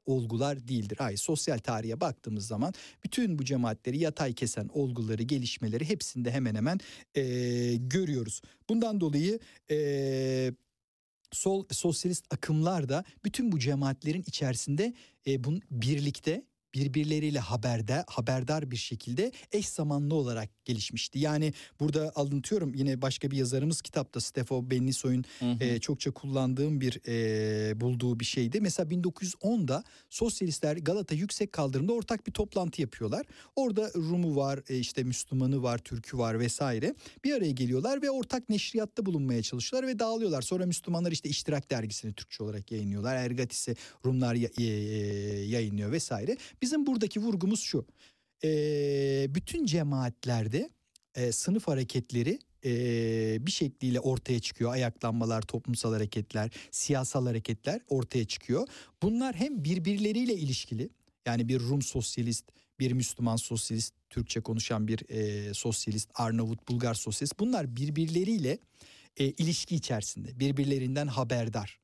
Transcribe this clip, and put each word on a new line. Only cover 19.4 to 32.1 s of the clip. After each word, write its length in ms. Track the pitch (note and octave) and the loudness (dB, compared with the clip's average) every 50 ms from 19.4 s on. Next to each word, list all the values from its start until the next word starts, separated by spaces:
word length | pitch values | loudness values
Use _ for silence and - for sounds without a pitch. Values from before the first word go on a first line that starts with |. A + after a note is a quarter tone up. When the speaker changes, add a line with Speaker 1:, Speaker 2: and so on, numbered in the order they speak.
| - - | -10 -2
Speaker 1:
eş 160 | - G#3 G3+ - | -2 -2 -2 -2
zamanlı 460 | - - D#3 D3+ C#3+ C#3+ D3 C#3+ D#3+ | -4 -2 0 0 2 2 2 2 2
olarak 500 | D3+ C3 B2 A2+ A2+ G#2+ - _ _ - | 2 2 0 -2 -4 -6 -8 _ _ -6
gelişmişti. 540 | - A#2+ G#2+ - - - A2+ - - - C#3 | -4 -4 -2 -4 -4 -4 -4 -6 -4 -2 0
Yani 340 | D3+ D3+ D3+ D3+ D#3 D3+ C#3+ - - - _ - | 0 2 2 2 0 0 -2 -4 -12 -18 _ -2
burada 320 | D3 D3+ C#3+ D#3 D3+ D#3 - | 0 2 2 2 0 0 0
alıntıyorum, 600 | D3 C#3+ C#3 C#3+ C#3 - - G#3+ G3+ E3 C#3 A#2+ | 0 0 0 0 -2 0 0 0 0 0 0 0
yine 280 | C3+ C3+ C#3 C3 B2+ | 0 2 2 2 0
başka 280 | C3+ C3 - - - C3+ | 0 -2 -2 -2 -2 -2
bir 60 | C#3 | 0
yazarımız 460 | C3+ C3 A#2+ C3+ C3 D3 D#3+ D#3+ - | 0 0 2 2 2 2 2 0 0
kitapta, 380 | - - - D3+ B2 - - A#2+ | -4 -4 -4 -4 -4 -2 -4 -6
Stefo 500 | - - - C3+ A#2+ - C3+ B2+ B2 B2+ | -6 -4 -2 -4 -2 0 0 -2 0 0
Benlisoy'un, 540 | B2+ B2 B2+ C3+ B2+ - - D3+ B2+ B2+ B2+ - - - | 2 2 2 2 0 0 2 2 2 2 0 -2 -6 -2
Speaker 2:
Hı 120 | B2 A#2+ | 0 0
hı. 120 | A#2+ A2 B2+ | 2 2 2
Speaker 1:
e, 160 | A#2+ A#2+ A2+ | 0 0 0
çokça 300 | - - C#3+ - - C#3 | 0 -2 -2 -2 -2 -4
kullandığım 720 | - - - C#3 C3+ C3+ C3 B2+ C3 C3+ D3 D#3 D3+ C3+ | -4 -4 -6 -2 0 2 2 2 2 2 2 2 2 2
bir, 200 | C3 B2+ A#2+ - - A#2+ | 2 0 -2 -2 -4 -2
e, 720 | A#2 A#2 A2+ A2 A2 G#2+ G#2+ G#2+ G#2+ G#2+ G#2+ G#2+ G#2+ A2 | 0 0 2 2 2 2 2 2 2 2 0 0 0 0
bulduğu 400 | A#2+ B2 B2+ A#2 B2 B2 A#2+ A#2 | 0 0 0 2 2 0 0 0
bir 40 | A#2 | -2
şeydi. 360 | - - C3+ A#2+ A#2 - G#3+ | -2 0 0 0 2 2 2
Mesela 300 | G#3 F3 - - E3 D3+ | 2 2 2 0 0 0
bin 140 | F3 F3+ F3 | 0 0 0
dokuz 220 | F3+ - - F#3+ | 0 -2 -2 -6
yüz 80 | F3 - - | -8 -6 -2
onda 440 | - G#3 A#3+ A3 D#3+ B2 C3+ E3+ B3 - - - - _ | 0 2 2 2 2 2 0 -2 -4 -8 -20 -20 -20 _
sosyalistler 640 | - - A3+ A#3 - - F#3+ E3 C#3+ - - D3 D3+ | -2 0 0 0 0 0 -2 -2 -2 0 0 0 0
Galata 380 | F3 D3+ D#3+ F#3 G#3 F#3 - D#3+ | 0 0 0 0 0 0 0 0
Yüksek 380 | D3 G3+ G3 - - G#3 - | -2 0 -2 -2 -2 -4 -2
Kaldırım'da 400 | - E3 C#3+ C3+ C3 C3 D3+ G#3 | 0 -2 0 0 2 2 2 2
ortak 340 | A#3 A#3 - - | 2 0 0 -2